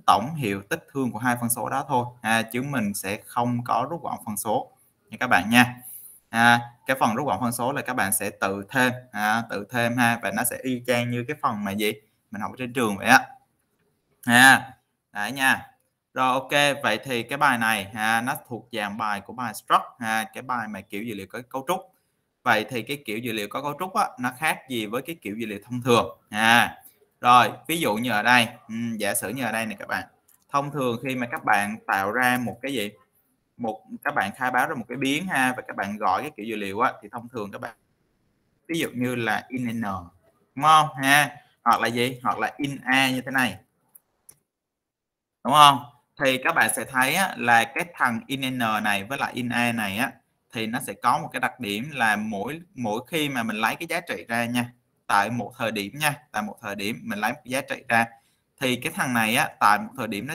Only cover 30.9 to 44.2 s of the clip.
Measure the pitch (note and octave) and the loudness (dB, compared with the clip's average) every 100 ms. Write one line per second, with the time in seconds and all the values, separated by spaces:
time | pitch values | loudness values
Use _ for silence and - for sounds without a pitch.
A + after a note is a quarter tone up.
30.9 | A#2 C3+ B2+ A#2+ D#3 - G#2 G2+ A2 - | -2 -4 -6 -6 -4 0 2 2 -4 -2
31.9 | G2 G2 A#2 B2+ B2+ A2+ F#2 C3+ C3 G2+ | -2 0 0 2 0 -2 -8 -6 -4 -6
32.9 | - _ _ _ _ _ - A#2 G#2+ - | -8 _ _ _ _ _ -10 -8 -8 -12
33.9 | - C#3+ A#2+ G2 G#2+ B2+ B2+ D3 C#3+ G#2+ | -10 -6 -2 -4 -4 -2 0 0 -4 -8
34.9 | B2+ C3+ D3 F#3+ D3+ B2+ A#2 - A#2+ G2+ | -4 -2 -2 -2 0 0 -2 -8 -8 -6
35.9 | G#2 G#2 F#2+ C#3+ B2+ A2 G#2+ G2 G2+ B2 | -2 0 0 -2 -8 -8 -6 -6 -2 -2
36.9 | - G#2 B2 A#2 B2 G2+ A#2+ A2 - _ | -4 -12 -14 -12 -10 -10 -10 -14 -16 _
37.9 | _ _ _ _ _ _ _ - E3 C3+ | _ _ _ _ _ _ _ -8 -4 -4
38.9 | A#2+ B2 B2 A2+ G2+ - B2+ B2 A#2 G#2 | -2 -4 -2 0 -2 -4 -6 -4 -4 -4
39.9 | F#2+ F2 _ _ _ _ - D3+ D#3 D3 | -6 -10 _ _ _ _ 0 6 6 6
40.9 | C#3 C3+ C#3+ C#3 - - _ A#2 A2 A2+ | 0 4 6 4 -2 -20 _ 2 4 2
41.9 | A#2+ B2 C3 A#2 F#2 A2 - C#3+ C#3 B2+ | 2 0 0 -2 0 -2 -4 -6 -6 0
42.9 | C3 C3+ B2+ B2 C3 A#2+ F#2 _ _ _ | 2 2 0 -2 -2 -2 -4 _ _ _
43.9 | - _ _ | -20 _ _